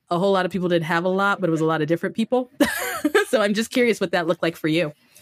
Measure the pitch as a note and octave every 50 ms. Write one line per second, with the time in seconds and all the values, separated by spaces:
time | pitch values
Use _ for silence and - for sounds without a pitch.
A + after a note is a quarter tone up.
0 | _ _ F3 E3+ F#3+ G3+ G3 F#3 F3+ F3+ - F#3+ F3+ F3 F3 E3+ D#3+ D#3 F3 E3+
1 | F3 F#3 F#3 F#3+ G3 G3+ G3+ G3+ F#3 E3 E3 D3+ D#3+ D#3+ D#3+ D#3 D3+ D3 E3 E3+
2 | - F#3 - - A3+ - B3+ B3 B3+ - _ _ D4 - - - B4+ B4 F5+ D#5+
3 | - D4+ - G#4+ G#4 - - A3 G3+ G#3 G#3 G#3 A#3 - - C4 A#3+ A#3 G3+ -
4 | G3 E3+ - F3+ E3+ E3 F3+ - - E3 E3 - - D#3 D#3 E3+ E3+ D3+ D3 -
5 | _ _ _ -